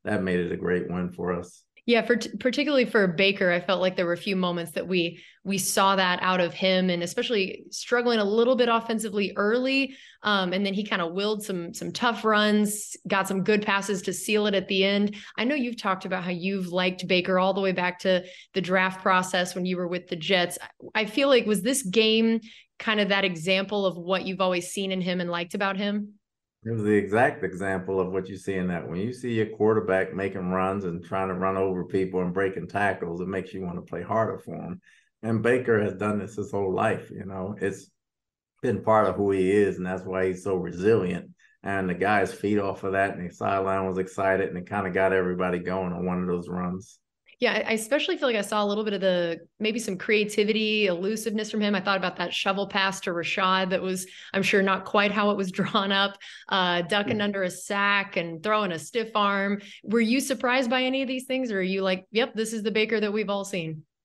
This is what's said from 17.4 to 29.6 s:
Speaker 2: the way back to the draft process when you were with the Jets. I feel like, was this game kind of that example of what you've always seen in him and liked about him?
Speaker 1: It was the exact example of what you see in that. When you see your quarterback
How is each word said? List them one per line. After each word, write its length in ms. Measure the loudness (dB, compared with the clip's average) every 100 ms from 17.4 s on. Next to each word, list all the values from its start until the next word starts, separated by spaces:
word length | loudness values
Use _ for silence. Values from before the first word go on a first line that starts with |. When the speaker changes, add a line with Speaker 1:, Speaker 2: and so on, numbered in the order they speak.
| 4
Speaker 2:
the 80 | 2
way 100 | 0
back 280 | 0 -2 -2
to 260 | 2 2 0 -20 -6
the 60 | -4
draft 420 | 2 2 2 0
process 540 | 2 2 2 0 0 -2
when 100 | -2
you 120 | -2
were 100 | -2
with 220 | -4 -6
the 80 | -6
Jets. 400 | 2 2 2 -4 -14 _ -6
I 120 | -4 -2
feel 240 | 2 6
like, 160 | 6 4
was 160 | 0
this 220 | 2 -2
game 580 | 2 4 4 4 4 2 -4 -20 _ _
kind 200 | -2 2
of 80 | 2
that 160 | 4
example 600 | 2 0 2 2 2 0 0
of 100 | -2
what 300 | -2 -2 -2
you've 160 | 0
always 300 | 0 0 -2
seen 200 | -6 -2
in 80 | -2
him 220 | 0 -2
and 100 | -2
liked 220 | -4 -4
about 240 | -2 -2 0
him? 380 | -2 -4 -6 -14 _ _ _ _ -6
Speaker 1:
It 60 |
was 120 | 0
the 120 | 4 4
exact 500 | 4 2 2 2 -6
example 520 | -4 -2 -2 -2 -2
of 140 | 0
what 160 | -2 -6
you 80 | -8
see 200 | -4 -2
in 120 | -2
that. 180 | -4 -6
When 100 | -6
you 140 | -6
see 220 | -6 -4 -2
your 100 | -2
quarterback 680 | 2